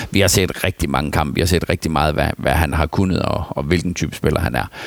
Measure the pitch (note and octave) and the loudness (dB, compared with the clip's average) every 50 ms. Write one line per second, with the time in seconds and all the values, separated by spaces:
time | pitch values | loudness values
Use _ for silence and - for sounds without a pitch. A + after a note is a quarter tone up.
0 | - - - G2 G2 F2 - G2+ F#2 E2 - - - F2+ - - E2+ C#2+ C2+ C2+ | -4 0 2 2 4 4 4 2 2 0 0 -2 -4 -4 -2 -2 -2 -2 0 -2
1 | D2+ D2 - E2 D2+ C#2+ - - E2+ E2+ F2+ E2 - - F2+ - - D#2+ D#2+ C#2+ | -2 0 0 0 0 0 0 0 2 2 2 2 2 0 -2 0 0 0 2 2
2 | D2+ D#2 D2+ C#2+ D2 D2+ - - - C2+ C#2 D#2+ E2 C#2+ C2+ D#2+ D#2 D2+ - G2 | 2 2 2 2 0 0 -2 -2 0 0 2 2 2 2 2 0 0 0 0 0
3 | G2 F#2 E2+ - - - - - D#2+ - - C#2+ C#2+ C#2+ F2+ E2+ D2 F2+ F2 - | 0 0 0 0 0 -2 -2 -4 -6 -6 -6 -4 -2 0 0 0 0 -2 -4 -4
4 | D#2+ - - - - D#2 D#2 E2 E2+ A#1 B1 B1 - - - - - | -4 -6 -4 -2 -2 0 0 0 0 -2 -2 -2 -4 -6 -8 -12 -12